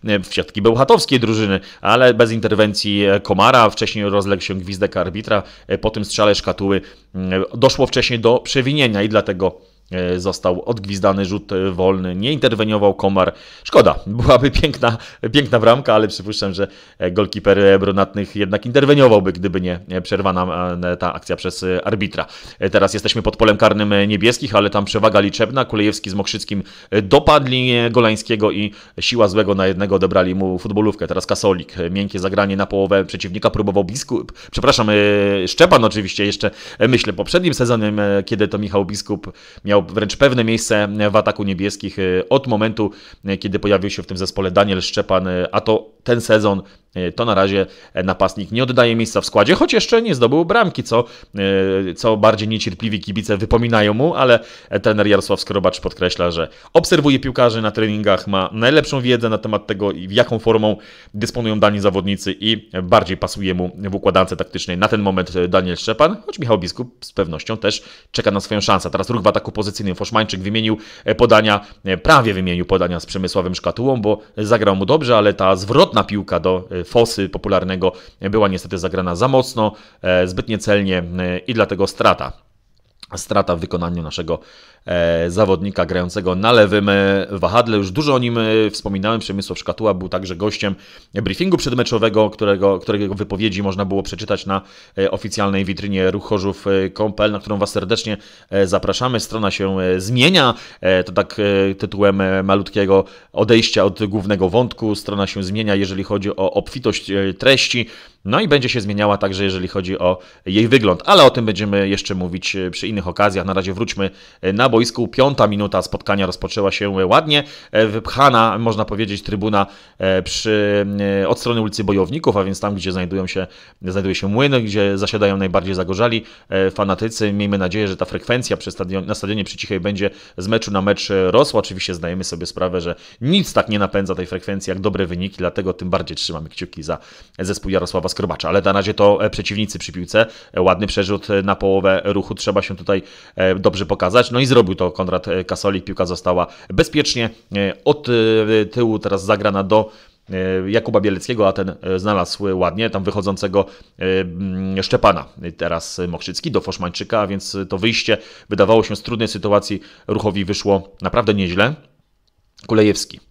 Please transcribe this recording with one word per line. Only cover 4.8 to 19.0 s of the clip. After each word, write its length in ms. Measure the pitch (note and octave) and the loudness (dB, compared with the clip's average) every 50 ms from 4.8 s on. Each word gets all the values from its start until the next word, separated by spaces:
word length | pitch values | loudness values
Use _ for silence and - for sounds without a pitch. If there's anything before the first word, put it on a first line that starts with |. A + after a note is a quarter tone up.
| G#2 F#2+ - | -2 -2 0
arbitra, 460 | G2 E2+ F#2 D#2+ G#2 A2 G#2+ G#2+ G2+ - - - - - | -2 -4 -4 -6 -8 -4 -2 -2 -2 -2 -6 -20 -20 -6
e, 120 | - G2 G2 | -6 -4 -2
po 120 | - A2 | -2 -4
tym 140 | - A2 G2+ | -4 -4 -8
strzale 300 | - - - G#2 G#2 G2+ | -6 0 2 2 4 2
Szkatuły, 460 | - - G2 F#2 - G2 G2 G2 F#2 - - - _ _ _ - | 2 0 -4 -4 -2 0 0 0 -2 -2 -8 -20 _ _ _ -10
mm, 300 | F#2 F#2 F#2 F#2 F#2 F#2+ - - | -8 -4 -2 -2 -2 -2 -4 0
doszło 320 | A#2 C3+ C3 - - C3 | 2 2 4 4 2 0
wcześniej 340 | - - C3 A#2+ - B2 A2+ | 0 2 -2 0 0 -4 2
do 220 | A2 A2+ B2 - - - | 4 4 4 4 0 -2
przewinienia 500 | - C#3 A#2+ C3+ C#3+ D3+ C3+ A#2+ G#2+ G2 | -2 0 0 0 2 2 2 2 2 0
i 60 | G#2 G#2+ | 0 2
dlatego, 520 | G#2+ G#2 G2 - G2 F2+ F#2+ F2+ - - _ _ _ _ _ _ | 2 2 2 2 -2 0 -2 -2 -2 -6 _ _ _ _ _ _
e, 300 | F2+ F#2 F2+ F2+ F2+ F2+ | -6 -4 -2 -2 -2 -2
został 420 | F2 G2 F2+ - - F#2 F2+ F2 - | -2 -4 -4 0 -2 -2 -2 0 -2
odgwizdany 600 | - A#2+ G#2+ G2 G2 G2+ G2 F#2 G2 F#2+ G2 G2 | -4 -6 -4 -4 -6 -4 2 2 2 2 2 -2
rzut, 280 | F2 G2+ G2+ G2 - | -2 -4 -6 -6 -4
e, 180 | G2+ F#2 F#2+ G2 | -2 -2 -2 -2
wolny. 440 | F2+ F2 F#2 F#2+ F#2+ F#2+ F#2 F#2 F2+ | 0 2 2 2 2 0 -2 -6 -6
Nie 180 | F#2 G#2 C3+ | -4 -4 -4
interweniował 600 | D#3 C3 - B2 A2+ G#2 A2 G#2+ G#2+ G#2 G2+ G2+ F#2+ | -2 0 0 0 2 0 -2 0 0 2 2 2 2
Komar. 400 | - - G2 G2 F#2+ F2+ - - - - - - - - | 2 -2 0 2 2 2 2 0 -6 -20 -20 -20 -18 -12
Szkoda, 340 | - - F#3 A#2 F2+ C#2+ - - | 4 4 6 6 6 2 0 -6
byłaby 440 | F#2+ G#2+ A#2+ A2+ B2 C3 A#2+ B2+ C#3 | -6 -4 0 4 6 6 6 6 2
piękna, 460 | - - - D3 C#3 - B2 A#2 A2+ A2 - - - - - A2 | 2 2 0 0 0 0 0 0 0 -2 -10 -18 -14 -8 -8 0
piękna 280 | G#2+ D3 C#3 - B2 A2+ | 0 0 2 2 2 4
bramka, 340 | G#2+ A2+ A#2+ A#2+ - - A2 | 6 6 6 6 4 2 4
ale 140 | G#2+ A2 G2+ | 4 2 2
przypuszczam, 460 | - - F#2 G#2 G#2+ - G#2 G2 F2+ | -2 -8 -10 -8 -6 -4 -4 -4 -2
że, 140 | F#2 G2 - - - - - _ _ | -2 -4 -4 -6 -20 -20 -20 _ _
e, 120 | - F2+ | -6 -2
golkiper, 480 | F2+ G#2 G2+ F#2+ - G#2 - G2+ G2 G2 | 0 0 0 0 -4 -2 2 4 4 6
e, 200 | G2+ G2 G2 F#2+ | 8 6 6 6
brunatnych 580 | G2 G2+ F#2+ G2 F#2+ - - G#2 G2 - - | 4 2 2 0 0 0 -2 -8 -8 -6 -4
jednak 300 | G#2 G2+ F#2 G#2 G2+ - | -4 -2 -2 -2 -4 -4
interweniowałby, 680 | B2 A#2+ C#3 C#3 C#3 D3 C#3+ | 2 2 4 6 6 6 8